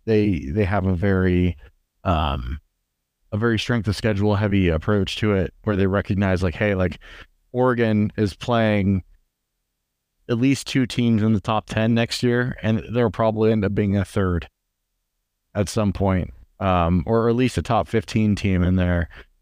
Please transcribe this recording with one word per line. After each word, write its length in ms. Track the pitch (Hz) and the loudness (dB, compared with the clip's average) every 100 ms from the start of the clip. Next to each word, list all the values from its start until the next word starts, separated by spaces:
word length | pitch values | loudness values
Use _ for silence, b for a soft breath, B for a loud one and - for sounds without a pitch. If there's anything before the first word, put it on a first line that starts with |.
they, 360 | 110 107 104 90 | 0 2 2 0
they 260 | 67 104 95 | -2 -2 0
have 200 | 101 95 | 0 0
a 80 | |
very, 640 | 87 101 95 92 90 90 - b _ _ _ | 0 2 2 2 2 2 -2 b _ _ _
um, 560 | - 78 76 69 62 65 _ _ _ _ _ _ - | -2 -2 0 -4 -6 -10 _ _ _ _ _ _ -8
a 60 | 104 | -2
very 200 | 117 110 | 0 0
strength 300 | - 120 101 | -2 -2 -2
of 80 | - | -2
schedule 400 | 113 98 104 101 | -2 0 0 0
heavy 320 | 107 98 90 | 2 2 2
approach 480 | 78 - 104 95 - | 0 0 0 0 -2
to 160 | 107 | 0
it, 200 | 95 85 _ | 0 -2 _
where 140 | 107 98 | -4 0
they 100 | 98 | 0
recognize, 560 | 98 - 98 98 90 | 0 -2 -2 0 0
like, 120 | 92 - | -2 -2
hey, 200 | 107 95 | -2 0
like, 240 | 90 - B B B _ _ | -2 -4 B B B _ _
Oregon 580 | 123 127 120 113 107 107 - | -2 0 2 2 2 0 0
is 160 | 104 | -4
playing 720 | - - 117 110 104 98 95 - _ _ _ _ _ _ _ _ _ _ _ - | -4 -2 0 2 2 2 0 -4 _ _ _ _ _ _ _ _ _ _ _ -6
at 100 | 117 | 0
least 280 | 131 131 - | 2 0 -2
two 180 | 135 120 | -2 0
teams 380 | - 117 110 | 0 2 2
in 100 | 110 | 2
the 80 | 107 | 0
top 260 | - 107 - | 0 -4 -2
ten 260 | 110 113 | -2 2
next 300 | 117 117 - | 2 0 -2
year, 340 | 123 123 123 - | 0 0 -2 -4
and 220 | 110 110 - | -2 -2 -2
there'll 180 | 120 117 | -2 0
probably 400 | - 113 110 110 | 0 -2 2 2
end 140 | 110 95 | 2 0
up 100 | 101 | 0
being 220 | 101 101 | 0 0
a 80 | 92 | -2
third 440 | 104 92 85 - _ _ _ _ _ _ _ _ _ _ 104 | -2 0 -2 -4 _ _ _ _ _ _ _ _ _ _ -6
at 120 | 98 | -4
some 240 | 113 104 | 0 -2
point, 420 | - 98 92 - - - - | 0 0 0 -4 -12 -20 -6
um, 440 | 98 90 85 90 78 | 0 2 2 0 2
or 240 | 113 117 | 0 2
at 60 | 117 | 2
least 220 | 127 - | 0 -2
a 40 | |
top 260 | - 110 - | -2 -2 0
fifteen 480 | 113 - 113 107 98 | -4 -2 0 0 0
team 280 | 101 90 | 0 2
in 120 | 87 92 | 2 2
there. 340 | 87 87 85 B B _ | 2 0 -4 B B _